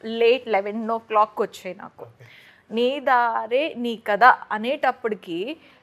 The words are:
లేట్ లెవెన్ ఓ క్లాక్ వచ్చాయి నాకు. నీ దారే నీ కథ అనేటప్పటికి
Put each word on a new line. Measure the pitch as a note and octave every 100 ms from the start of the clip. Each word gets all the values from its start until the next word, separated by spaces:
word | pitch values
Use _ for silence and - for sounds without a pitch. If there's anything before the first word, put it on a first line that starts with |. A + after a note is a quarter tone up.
| A3+
లేట్ | A3+ A#3 B3+ B3
లెవెన్ | G3+ G3+ G#3+ A3
ఓ | A3+
క్లాక్ | - G#3+ A3 -
వచ్చాయి | G3 - F#3 F3
నాకు. | - - A2+ - - - - _ -
నీ | A3 B3 C#4+
దారే | C4 B3 A#3 A3+ A3 B3+ D#4+ A#3
నీ | A#3+ A3 -
కథ | G3+ A#3+ - -
అనేటప్పటికి | G#3+ A3+ D4 C4 B3 A3+ G3 F#3 E3+ A3+ D#4+ - _